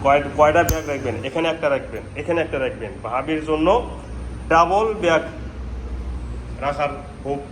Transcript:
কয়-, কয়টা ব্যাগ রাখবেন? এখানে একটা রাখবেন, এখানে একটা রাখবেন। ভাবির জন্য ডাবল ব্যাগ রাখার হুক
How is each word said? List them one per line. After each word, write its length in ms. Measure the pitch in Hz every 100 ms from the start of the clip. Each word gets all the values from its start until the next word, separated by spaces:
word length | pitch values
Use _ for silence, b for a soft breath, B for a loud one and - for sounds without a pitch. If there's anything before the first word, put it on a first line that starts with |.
কয়-, 260 | 139 147 143 -
কয়টা 240 | 151 156 165
ব্যাগ 140 | 160 151
রাখবেন? 240 | 139 127 117 135
এখানে 200 | 165 165
একটা 140 | 160 147
রাখবেন, 300 | 135 123 110 - 139
এখানে 180 | 147 170 151
একটা 120 | 147 131
রাখবেন। 260 | 110 110 92 113
ভাবির 360 | 123 135 156 156
জন্য 180 | 156 165 220 226 - - - - - -
ডাবল 360 | 165 170 190 220 214
ব্যাগ 200 | 170 160 - - - - - - - - - - - - - -
রাখার 280 | 135 143 147 143 - -
হুক 180 | 131 139 139